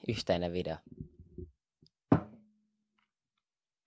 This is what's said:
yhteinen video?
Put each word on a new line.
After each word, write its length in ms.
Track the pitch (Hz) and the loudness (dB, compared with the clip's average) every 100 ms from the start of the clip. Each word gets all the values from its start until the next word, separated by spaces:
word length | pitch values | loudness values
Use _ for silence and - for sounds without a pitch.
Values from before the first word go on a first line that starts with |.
| - | -4
yhteinen 440 | 107 - 87 87 | -2 2 2 2
video? 240 | 90 82 80 - - - - - - 90 - _ _ - _ - - - - - _ _ _ _ _ _ _ _ _ _ _ _ _ | -2 -2 -6 -10 -14 -14 -16 -18 -14 -14 -16 _ _ -20 _ 4 4 4 -16 -20 _ _ _ _ _ _ _ _ _ _ _ _ _